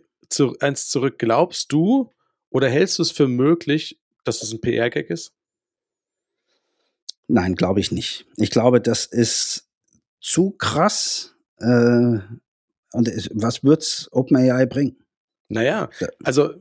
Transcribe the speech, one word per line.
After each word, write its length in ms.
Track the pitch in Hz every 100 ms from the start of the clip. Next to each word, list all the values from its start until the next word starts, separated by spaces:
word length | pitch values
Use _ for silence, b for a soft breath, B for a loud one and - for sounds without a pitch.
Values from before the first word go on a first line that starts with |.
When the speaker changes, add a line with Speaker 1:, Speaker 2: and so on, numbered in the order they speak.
| _ _ -
Speaker 1:
zu, 280 | - 135 -
eins 280 | 139 135 -
zurück. 300 | 139 131 -
Glaubst 540 | 165 127 180 - -
du 380 | 147 180 269 247 _ _ _ _
oder 180 | 131 131
hältst 300 | 135 190 -
du 40 |
es 80 | 165
für 160 | - 139
möglich, 680 | 123 139 170 - 151 - - _ _
dass 180 | - -
es 100 | 110
ein 80 | 110
P-R-Gag 480 | 123 117 120 151 -
ist? 220 | 165 - _ _ _ _ _ _ _ _ _ _ _ _ _ _ _ _ _ - - -
Speaker 2:
Nein, 260 | 113 92
glaube 260 | 87 92 98
ich 120 | 92
nicht. 340 | 90 - - - -
Ich 140 | -
glaube, 300 | - 120 123
das 260 | 117 113 -
ist 640 | 120 113 - - - _ _ _ _ _ _
zu 300 | - - 190
krass, 840 | - 104 143 196 - - - - _ _ -
äh, 600 | 113 123 120 120 120 113 98 113 _ _ _ _ _
und 140 | 117 113
es, 220 | 107 95
was 320 | 107 117 -
wird's 440 | 135 156 - - -
OpenAI 540 | - 131 135 127 123 127
bringen? 300 | 135 139 - _ _ _ _ -
Speaker 1:
Naja, 420 | 107 123 208 - -
Speaker 2:
Ja. 80 | - -
Speaker 1:
also, 280 | - 131 135 -